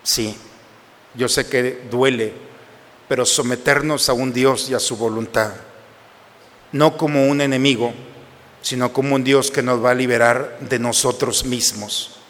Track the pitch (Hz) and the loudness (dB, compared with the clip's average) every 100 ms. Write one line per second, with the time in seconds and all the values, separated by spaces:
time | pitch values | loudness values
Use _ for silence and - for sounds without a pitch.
0 | - - 107 101 - - - - - - | -2 -2 -4 -8 -18 -20 -20 -20 -20 -20
1 | - 117 127 - 123 131 123 127 120 117 | -20 -4 -2 0 0 0 0 -4 -6 2
2 | 135 123 110 - - - - - - - | 2 2 -4 -6 -20 -20 -20 -20 -20 -20
3 | - 127 120 - 123 123 143 143 151 147 | -6 -2 0 0 -2 -2 0 0 0 -2
4 | - 123 131 123 131 127 - 123 - 113 | 0 0 -2 2 2 2 -2 -4 -4 -4
5 | 113 110 113 - 107 101 - - - - | -4 -4 -4 -2 -2 -4 -18 -20 -20 -20
6 | - - - - - - - 139 151 151 | -20 -20 -20 -20 -20 -20 -10 2 2 4
7 | 160 143 135 143 143 131 135 123 117 117 | 0 2 2 2 2 2 2 2 0 -4
8 | - - - - - - - 127 123 127 | -18 -20 -20 -20 -20 -12 -8 -2 -2 0
9 | 135 135 127 135 131 - 123 123 120 127 | 0 0 4 4 4 -2 0 2 2 2
10 | 127 120 117 123 139 - 123 127 120 117 | 2 4 4 4 -2 -10 -4 -2 0 0
11 | 135 123 123 110 131 123 107 107 104 - | 0 0 -2 -2 -4 -2 -2 -4 -8 -8
12 | - - | -8 -16